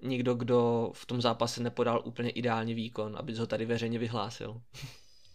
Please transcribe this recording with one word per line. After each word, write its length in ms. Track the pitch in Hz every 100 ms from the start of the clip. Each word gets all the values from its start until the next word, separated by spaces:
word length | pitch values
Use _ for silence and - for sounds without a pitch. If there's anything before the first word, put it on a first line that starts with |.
někdo, 340 | 123 127 123 120
kdo 560 | 120 123 120 117 113
v 120 | - -
tom 160 | 123
zápase 420 | 120 113 117 -
nepodal 380 | 120 120 117 117 120
úplně 240 | 117 120
ideální 440 | 120 120 113 113
výkon, 420 | 113 110 - 107 107
abys 200 | - 110
ho 100 | 117
tady 180 | 110 113
veřejně 340 | 117 113 117
vyhlásil? 640 | 117 113 104 - - 117 - - 139 - - - -